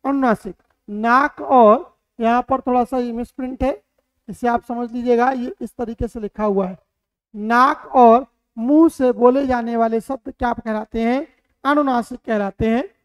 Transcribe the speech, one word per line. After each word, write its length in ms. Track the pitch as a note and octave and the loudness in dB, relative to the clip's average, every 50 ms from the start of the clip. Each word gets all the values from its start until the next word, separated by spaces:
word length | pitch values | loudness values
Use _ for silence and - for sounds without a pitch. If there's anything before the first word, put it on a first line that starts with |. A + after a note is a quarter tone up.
| - | -4
अनुनासिक। 520 | C4+ C#4 C#4 C4 A#3+ G#3+ - - G3 F3 _ _ _ _ _ _ - | -2 -2 0 2 0 0 -2 -4 -16 -16 _ _ _ _ _ _ -12
नाक 520 | G#3 G#3 A3 A#3 A#3+ C4 C#4+ D4 - - | -8 -4 0 2 2 2 2 0 -4 -10
और, 560 | G4+ - C#4 B3+ A#3 G#3 G#3+ C#4 F4 - _ _ _ _ _ - | -2 2 4 6 8 6 6 4 0 -10 _ _ _ _ _ -4
यहाँ 240 | A3+ A3+ A#3 B3 | -2 0 0 0
पर 180 | B3 - C4 C4 | -2 -2 -6 -4
थोड़ा 240 | - C4 B3 B3 A#3+ | -2 0 0 0 0
सा 140 | - C4+ B3+ | 0 -4 -6
ये 140 | B3 A#3+ | -4 -6
misprint 500 | A3+ A#3 A#3+ - _ - B3+ B3+ C4 - | -6 -8 -10 -10 _ -10 -10 -10 -6 -4
है, 180 | B3+ C4 F4 G#4 _ _ _ _ _ _ _ _ _ - | -4 -4 -4 -6 _ _ _ _ _ _ _ _ _ -16
इसे 200 | F#3 - - A#3+ | -12 -4 -2 -2
आप 160 | A#3 A#3 _ | -2 -2 _
समझ 260 | - A#3+ A#3 A#3+ A#3 | -8 -8 -8 -8 -8
लीजिएगा, 380 | A3+ B3 A#3+ B3 A#3+ A#3 A#3+ C4 | -8 -6 0 0 2 2 2 0
ये 240 | C4+ B3 A#3+ B3+ G4+ _ | 0 -4 -6 -8 -10 _
इस 140 | - A3 _ | -14 -14 _
तरीके 320 | - B3 G#3+ A#3 _ A#3+ A3 | -10 -10 -10 -6 _ -8 -8
से 120 | _ A#3 | _ -10
लिखा 240 | G#3 G3+ _ - G#3+ | -12 -10 _ -4 -2
हुआ 220 | G#3+ G3 G3 F#3+ | 0 0 0 -2
है। 120 | F#3 F#3+ - _ _ _ _ _ _ _ _ _ _ - | -4 -8 -14 _ _ _ _ _ _ _ _ _ _ -14
नाक 520 | G#3 G#3 A3 A#3 A#3+ B3+ C#4 D4+ - - | -10 -4 0 2 4 4 2 2 -4 -10
और 400 | - - C4 B3 A3+ A3+ B3 C#4 _ _ _ _ _ _ | -2 4 6 6 6 6 4 2 _ _ _ _ _ _
मुंह 320 | A#3 A3+ B3+ D4 D#4 E4 D#4+ | -8 -2 2 4 4 4 4
से 220 | - - C4 B3+ | 2 0 0 0
बोले 340 | A#3 G3+ A#3+ B3 B3+ C#4 C#4+ | 0 4 4 4 4 4 0
जाने 300 | B3+ B3+ A#3+ A#3 A#3 A#3 | -2 -2 -4 -4 -4 -2
वाले 240 | A#3 A3+ A3+ A3+ A3+ | -2 0 0 -2 -4
शब्द 320 | - - C4+ - _ C4+ | -4 -6 -12 -10 _ -16
क्या 200 | - _ B3+ A#3+ | -10 _ -6 -4
कहलाते 500 | A#3 - - A3+ G#3+ G#3+ G#3+ _ - A3+ | -4 -6 -8 -8 -8 -8 -8 _ -6 -4
हैं? 240 | A3+ A#3 B3 C4+ E4 _ _ _ _ _ _ _ - | -2 -2 -2 -2 -4 _ _ _ _ _ _ _ -4
अनुनासिक 560 | C4+ D4 D4 D4 C4+ B3+ A#3+ A3+ - B3 - _ | 0 0 0 0 0 -2 -2 -4 -6 -12 -16 _
कहलाते 420 | - A3+ G#3 G3+ G3 - _ A3+ A3 | -4 -4 -4 -4 -6 -4 _ -2 0
हैं। 120 | A3+ A#3+ D#4+ G4+ _ _ | 0 -2 -4 -6 _ _